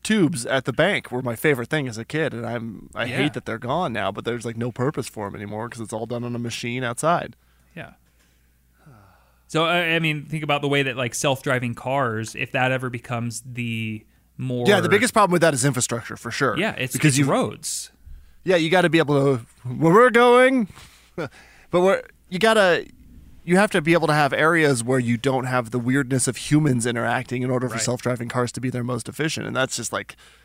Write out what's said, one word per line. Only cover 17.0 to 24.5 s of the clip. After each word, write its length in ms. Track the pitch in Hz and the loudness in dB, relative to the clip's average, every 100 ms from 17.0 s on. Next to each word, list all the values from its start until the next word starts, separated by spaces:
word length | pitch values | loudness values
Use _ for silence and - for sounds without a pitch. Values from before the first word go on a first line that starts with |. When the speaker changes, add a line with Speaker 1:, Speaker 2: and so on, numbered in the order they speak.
| 151 | 2
Speaker 2:
it's 40 | 127 | 4
Speaker 1:
you 60 | |
Speaker 2:
roads. 680 | 143 214 156 98 - - - _ - - - - | 2 2 -2 -6 -10 -10 -12 _ -20 -20 -20 -8
Speaker 1:
Yeah, 120 | 165 180 | 2 2
you 140 | 160 | 4
gotta 200 | 180 170 | 4 4
be 80 | 160 | 4
able 400 | 139 143 139 127 | 4 4 4 2
to, 80 | 117 _ 123 | -2 _ -10
where 240 | 120 160 | 0 6
we're 180 | 190 247 | 8 8
going, 580 | 233 240 240 254 262 202 - - | 6 6 8 6 4 -2 -6 -20
<laughs> 240 | - _ - | -20 _ -10
but 140 | 147 - - - _ | -10 -10 -20 -20 _
we're, 300 | 175 185 196 - _ _ | 2 4 2 -2 _ _
you 100 | 185 | 0
gotta, 480 | 220 220 190 151 - - - - - - | 4 6 4 2 -2 -16 -20 -20 -20 -12
you 140 | - 180 | 0 2
have 140 | 208 | 4
to 80 | 185 | 2
be 140 | 156 | 4
able 120 | 170 151 | 4 4
to 60 | |
have 200 | 151 143 | 4 2
areas 500 | 117 156 | 4 2